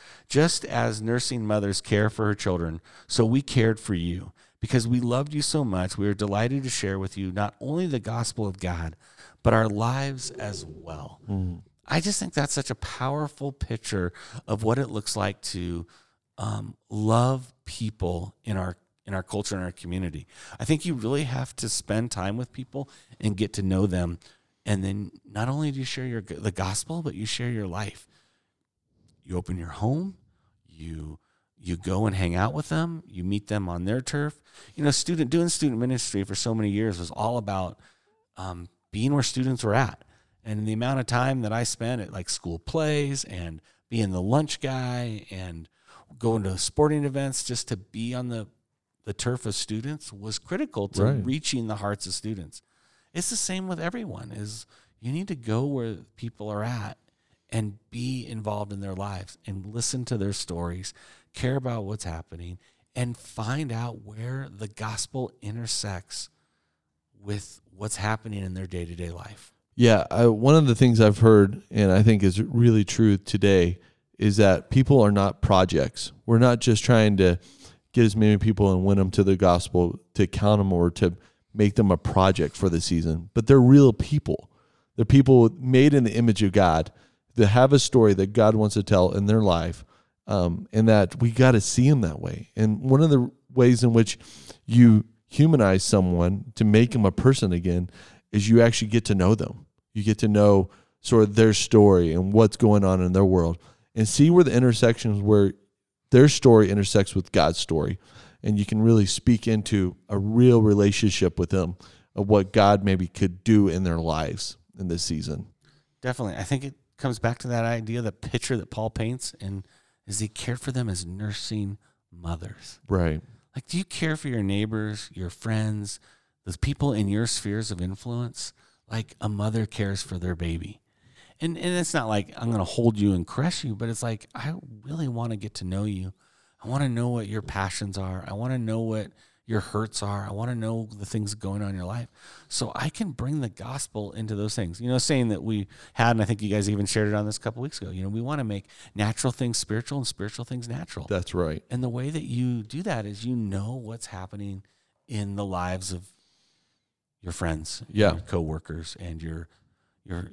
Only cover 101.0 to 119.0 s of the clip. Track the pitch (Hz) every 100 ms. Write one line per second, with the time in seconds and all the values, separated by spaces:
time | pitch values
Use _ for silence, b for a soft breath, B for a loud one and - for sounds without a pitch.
101 | - 120 104 104 113 104 - 113 104 92
102 | 85 82 92 107 110 - 110 104 95 92
103 | 92 92 98 92 82 85 b b b -
104 | 110 - 147 180 143 120 127 110 117 117
105 | 113 101 101 104 98 - _ _ _ _
106 | _ 123 147 - 131 113 101 101 98 107
107 | 95 98 87 92 78 85 - 80 78 92
108 | b b b b 107 104 101 110 113 113
109 | 98 - - 113 117 110 104 104 90 85
110 | - 104 101 113 127 120 107 101 101 104
111 | 104 - 90 - 87 95 87 90 b b
112 | b - 101 104 95 110 101 101 101 95
113 | 90 - 98 90 - 107 98 87 92 82
114 | 82 78 78 82 - - _ - 90 85
115 | - 78 - 76 - _ _ _ _ _
116 | 127 123 107 - - 135 135 - _ _
117 | 135 117 117 120 127 120 117 117 110 117
118 | 113 - - 123 - 120 90 - 110 -